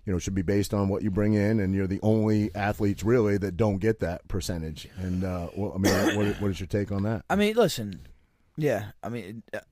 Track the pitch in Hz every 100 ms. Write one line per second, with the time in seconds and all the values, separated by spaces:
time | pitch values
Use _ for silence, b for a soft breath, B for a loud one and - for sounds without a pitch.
0 | - 90 - 98 85 101 98 104 98 98
1 | 107 92 104 107 101 113 95 98 95 98
2 | 107 110 107 107 104 98 101 107 104 98
3 | 101 123 104 101 98 87 110 98 110 110
4 | 85 87 - 98 - 87 80 76 - -
5 | 92 92 92 90 87 - 101 95 95 98
6 | - 104 104 101 101 87 95 104 101 101
7 | 104 110 - 196 208 220 190 - 104 92
8 | - - _ _ _ - 147 107 104 -
9 | - 120 92 113 - 104 -